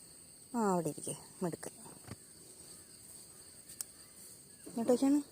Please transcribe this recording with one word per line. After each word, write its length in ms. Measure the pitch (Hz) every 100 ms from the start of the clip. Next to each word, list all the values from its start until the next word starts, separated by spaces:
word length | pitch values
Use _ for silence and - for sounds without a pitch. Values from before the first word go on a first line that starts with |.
| - - - - - 240
ആ, 20 | 208
അവിടെ 160 | 180 160
ഇരിക്ക്. 220 | 143 - 151 - -
മിടുക്ക്. 280 | 180 - - - - - - - - - - - - - - - - - - - - - - - - - - - - - - - -
ഇങ്ങോട്ട് 220 | - 226
വയ്ക്കാണ്. 280 | 247 269 294 285